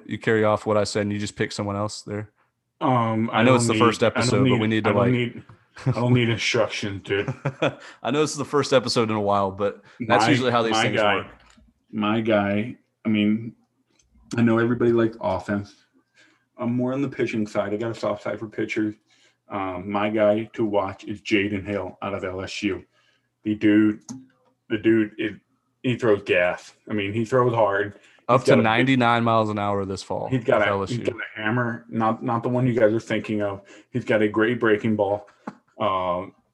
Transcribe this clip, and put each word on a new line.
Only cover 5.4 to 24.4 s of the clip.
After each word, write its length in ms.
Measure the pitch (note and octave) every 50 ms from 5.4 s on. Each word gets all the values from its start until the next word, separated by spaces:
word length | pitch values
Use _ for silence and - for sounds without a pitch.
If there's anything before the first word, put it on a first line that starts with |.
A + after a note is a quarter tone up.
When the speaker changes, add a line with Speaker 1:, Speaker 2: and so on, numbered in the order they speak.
| - - - - _ _ _ - - C3+
Speaker 2:
I 40 |
don't 220 | B2 A2+ A#2+ B2 B2
need 160 | B2 A#2+ A2+
instructions, 720 | A#2 G#2+ - - - A#2+ G#2 - - - - G#2 G2 G2 F#2
dude. 300 | - G2+ G2 G#2 - B2+ - -
Speaker 1:
<laughs> 160 | C#3+ C3+ - - C#3+ - - - - - - -
I 80 | A2+
know 100 | B2+ D3
this 100 | D#3 C#3+
is 60 | - D3
the 80 | C3
first 260 | - - D3 C3 -
episode 380 | C#3 C3 A2 A#2+ - B2+ A#2 A2
in 60 | A2
a 60 | G#2+
while, 300 | G#2 G2+ G2+ G2+ G2 G2
but 300 | G2 G2 G#2 G2+ - - - - - -
that's 260 | A#2+ G#2+ A#2 B2 -
Speaker 2:
My, 40 | -
Speaker 1:
usually 220 | B2 A#2+ B2+ B2
how 100 | A#2 A#2+
these 120 | A2+ A2+ A2+
Speaker 2:
my 100 | A2 A2+
Speaker 1:
things 140 | A2+ G2+ A2+
Speaker 2:
guy, 180 | G#2+ G#2 G2
Speaker 1:
work. 120 | F#2 F2 - - - _ _ _ _ _ _ _ _ _ _
Speaker 2:
my 300 | - A2 G#2 G#2 A2 A2+
guy, 540 | A2 A2+ A2 G#2 G2+ G2+ G2+ G#2 G#2+ B2 C3 - _ _ _ _ -
I 60 | A2
mean, 460 | G#2+ G#2 G#2 G#2 G#2+ A2+ A#2 A#2+ - _ _ _ _ _ _ _ _ _ _ _ _ _ _ - - A#2
I 40 |
know 180 | A#2 A#2 A2+ A2+
everybody 320 | A#2 A#2 B2 A#2+ A#2+ A#2+
likes 260 | A#2 A#2 A2+ A2 A2+ -
offense. 540 | - G2+ F#2 F#2 - - G#2 G2+ G2+ - - _ _ _ _ _ _ _ _ _ _ _ _ _ _ _ _ -
I'm 160 | B2 B2 A#2+
more 200 | B2+ B2 B2 C3
on 80 | C#3
the 80 | C#3+ C3
pitching 380 | B2+ - B2+ A2+ - A2 G#2+ G#2
side. 260 | - A2 G2 G2+ G#2+
I 40 | G#2
got 140 | A#2 A2+
a 40 | A2
soft 280 | - - - G#2 - -
side 160 | A2+ G#2 G#2
for 80 | A2+ G#2
pitchers. 480 | - - G#2 - - A2+ G#2+ G#2+ G#2+ - _ _ _ _ _ _ _ _ _ _
Um, 420 | A2 G2+ F#2+ F#2+ F#2 F2+ F2+ G2+
my 180 | G2+ G2+ G#2 G#2+
guy 400 | G#2+ A2 G#2+ G#2 G#2 A2 A2+ A2+ -
to 120 | - A#2
watch 380 | G#2+ G2+ G2+ F#2+ G2 G2+ - -
is 160 | - G#2+ G#2
Jaden 440 | - - A2 G2+ G2 G2+ G#2 G2 F#2
Hill 320 | G2+ G2+ G2 F#2 F#2 - -
out 120 | - G2 G2
of 100 | F#2+ F#2+
L 180 | F#2 F2 F#2
S 200 | F#2+ F2 - - G#2
U. 220 | G2+ F#2 E2+ - _ _ _ _ _ _ _ _ _ _ _ _
The 120 | G#2+ G#2+
dude, 460 | G#2 - G#2+ G#2 G#2+ G#2+ G#2+ G#2 A2 - - - - - - _ _